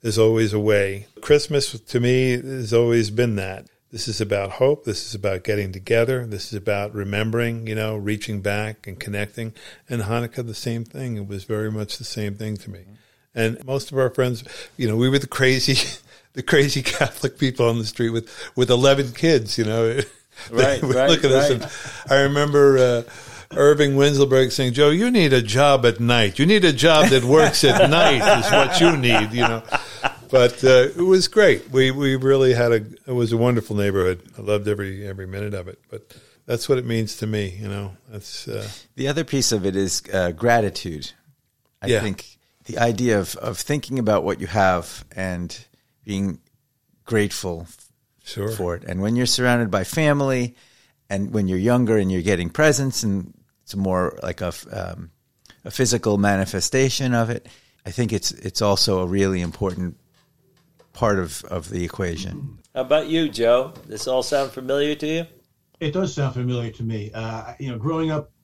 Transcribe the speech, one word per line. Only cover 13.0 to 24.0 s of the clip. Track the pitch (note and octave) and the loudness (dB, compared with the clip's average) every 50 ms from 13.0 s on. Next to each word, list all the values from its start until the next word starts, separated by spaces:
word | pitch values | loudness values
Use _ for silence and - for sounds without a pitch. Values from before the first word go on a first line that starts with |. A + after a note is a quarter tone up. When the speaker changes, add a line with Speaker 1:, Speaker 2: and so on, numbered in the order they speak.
| _ _ _ _ _ _ _ | _ _ _ _ _ _ _
Speaker 1:
And | A#2+ A2+ A2+ A#2+ A2+ - | -2 -2 -2 -2 -4 -8
most | B2+ C3+ C#3 C3+ - | -6 -6 -6 -6 -4
of | C#3+ C3+ | -2 0
our | C3+ B2 | 0 0
friends, | - - C3 B2+ B2 A2 A#2+ - - - - - _ - | 2 0 0 0 0 -4 -8 -14 -18 -18 -18 -18 _ -4
you | B2+ A2+ | -2 0
know, | G#2+ | 2
we | A2+ A#2+ C3 | 2 2 4
were | C3+ C#3 | 2 2
the | C3 - | 0 -2
crazy, | - - C3+ C3 C3 - - - C3+ - - - - - _ _ - _ | -2 2 4 4 4 4 2 2 2 2 0 -2 -8 -16 _ _ -20 _
<laughs> | _ _ _ | _ _ _
the | C3 B2 | -12 -2
crazy | - - D3+ C#3 C#3+ C3+ C#3 | 2 4 4 4 4 0 -4
Catholic | B2+ - - - D3 C3+ - - - C3+ - - | -4 -4 0 0 -2 -2 -2 -6 -6 -6 -4 -2
people | D3+ C3 B2 - B2 A#2 | -2 -2 0 2 2 2
on | A2+ A#2 | 2 0
the | A2 | -4
street | G#2 - - A#2+ A2+ | -6 -4 -4 -4 -2
with, | A2+ A#2 A2 - - - - - _ | -2 -4 -6 -8 -16 -18 -18 -10 _
with | - B2+ B2 | 0 2 4
eleven | B2+ A#2+ B2+ C#3 C#3 C#3 C#3 B2 A#2 | 4 4 6 6 4 4 2 -4 -4
kids, | - - E3 D#3+ C3 A2 G2 - - | 0 2 4 4 4 2 0 -4 -2
you | A2+ | -2
know. | G#2+ A2 A2+ A2+ A2+ A#2 C3+ G#2 | 0 0 0 0 0 0 -2 -6
<laughs> | - - _ _ _ _ - - - | -6 -10 _ _ _ _ -20 -18 -6
They | A#2 A#2 B2 | 0 2 2
Speaker 2:
Right, | C#3 C#3 B2+ | 2 2 0
Speaker 1:
would | D3+ C3 B2 | -2 0 0
Speaker 2:
right, | B2+ C3 C#3+ | 2 4 4
Speaker 1:
look | - D#3+ D#3 | 2 4 4
at | C#3+ | 4
us | C3 C3 C#3 D3 | 4 4 4 2
Speaker 2:
right. | C3+ A2+ | 2 0
Speaker 1:
and | A2 - - - - - - - - - | -4 -10 -14 -14 -14 -14 -16 -16 -2 2
I | C3 C#3 | 2 4
remember, | C#3 C#3 C#3+ D3 D3 D3 C#3+ C#3+ C#3+ C#3 C3+ C3 | 4 4 2 2 0 2 4 6 6 6 6 6
uh, | B2+ B2 A#2+ A#2 A#2 - - - - - - - - _ - | 4 4 4 0 -2 -6 -16 -20 -20 -20 -20 -20 -18 _ 0
Irving | - C#3+ C#3+ D3+ D3 D3+ C#3+ | 4 6 6 6 6 4 2
Winselberg | C#3 C3+ | 4 4